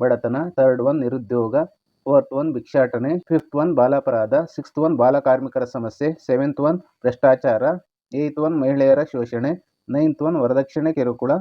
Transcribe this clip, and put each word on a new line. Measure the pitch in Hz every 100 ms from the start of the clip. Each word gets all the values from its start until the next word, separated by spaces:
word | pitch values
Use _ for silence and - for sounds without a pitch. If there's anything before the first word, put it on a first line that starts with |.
ಬಡತನ, | 123 120 117 127 170
ಥರ್ಡ್ | 139 131 127
ಒನ್ | 123 151
ನಿರುದ್ಯೋಗ, | 123 131 107 123 113 127 208 _ _ _ 131
ಫೋರ್ತ್ | 139 135
ಒನ್ | 135 156
ಭಿಕ್ಷಾಟನೆ, | 127 - 143 123 120 131 175
ಫಿಫ್ತ್ | - 160 - 143
ಒನ್ | 170
ಬಾಲಾಪರಾಧ, | 143 123 139 135 117 110
ಸಿಕ್ಸ್ತ್ | 135 165 - - -
ಒನ್ | 160 139
ಬಾಲಕಾರ್ಮಿಕರ | 123 139 135 131 131 131
ಸಮಸ್ಯೆ, | 123 127 113 - 147
ಸೆವೆಂತ್ | 165 - 127 143 139
ಒನ್ | 147 180
ಭ್ರಷ್ಟಾಚಾರ, | - _ 123 120 139 131 139 110 135 180 - _ _
ಏಯ್ತ್ | 135 151 151
ಒನ್ | 156 160
ಮಹಿಳೆಯರ | 135 139 135 135
ಶೋಷಣೆ, | 151 131 120 117 135 180 _ _ -
ನೈನ್ತ್ | 135 156 147
ಒನ್ | 151 165
ವರದಕ್ಷಿಣೆ | 123 127 135 160 156
ಕಿರುಕುಳ, | 156 123 120 123 170